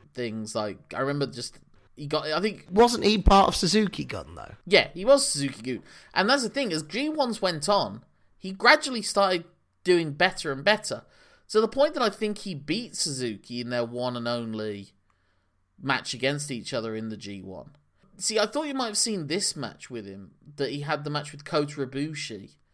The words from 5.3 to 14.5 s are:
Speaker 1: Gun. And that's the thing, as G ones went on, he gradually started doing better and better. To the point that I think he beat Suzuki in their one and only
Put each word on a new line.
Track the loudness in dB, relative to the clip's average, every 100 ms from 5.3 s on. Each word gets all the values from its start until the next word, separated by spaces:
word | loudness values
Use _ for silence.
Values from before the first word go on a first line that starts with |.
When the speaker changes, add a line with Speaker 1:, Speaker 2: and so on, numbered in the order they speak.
| -2 -4 -4
Speaker 1:
Gun. | -6 -8 -10 -20 -4
And | 0 2
that's | 2
the | 0
thing, | -2 -2
as | -2
G | -4 -4 -2
ones | 0 -2 0
went | -2 0 2
on, | 2 0 -6 -16 _ _ _
he | -12
gradually | 4 6 6 4 -4
started | 0 4 4 2 -2 _ _ _
doing | 4 4 2
better | 2 0 0 -6
and | 0
better. | 2 2 0 -8 -10 _ _ _ 0
To | 2
the | 4
point | 4 2
that | 2
I | -2
think | 0 -4 -4
he | -8 -8
beat | -4 -4 -4 -6
Suzuki | -4 -2 -4 -6 -8 -8
in | -2
their | -2
one | -2 -4 -4 -4
and | -4
only | -4 -4